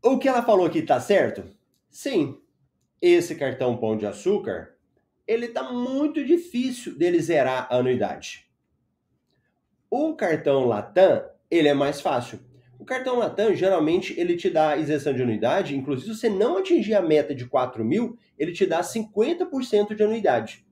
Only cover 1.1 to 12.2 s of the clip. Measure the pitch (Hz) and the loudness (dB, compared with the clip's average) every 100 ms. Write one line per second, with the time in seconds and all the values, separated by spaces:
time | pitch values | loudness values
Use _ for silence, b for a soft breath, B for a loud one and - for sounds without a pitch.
1.1 | 196 120 - 90 _ _ _ _ - 277 | 2 2 -4 -14 _ _ _ _ -10 -2
2.1 | 226 139 - _ _ _ _ _ _ 175 | -2 -2 -6 _ _ _ _ _ _ 4
3.1 | 175 170 156 139 127 127 117 113 107 104 | 4 2 -4 -6 -2 -2 0 -2 -2 -4
4.1 | 92 180 208 - 87 - _ _ _ _ | -4 -2 -2 -2 -8 -10 _ _ _ _
5.1 | _ - 233 240 247 262 247 247 269 302 | _ -4 -4 -2 -8 -6 -6 -4 -2 -2
6.1 | 302 254 339 - 240 262 254 - - 175 | -2 2 0 0 -4 -4 -6 -12 -2 0
7.1 | 175 147 160 127 127 127 123 123 120 101 | 2 2 2 2 -2 -2 0 2 0 -2
8.1 | - - - _ _ _ _ _ _ _ | -6 -14 -18 _ _ _ _ _ _ _
9.1 | _ _ _ _ _ _ _ _ 254 311 | _ _ _ _ _ _ _ _ -2 -2
10.1 | 302 190 156 151 139 123 104 - 175 185 | -2 -2 0 2 2 2 0 0 4 4
11.1 | 120 - _ _ 170 147 139 143 143 180 | 4 -2 _ _ 2 4 4 0 -2 -2
12.1 | 131 | -2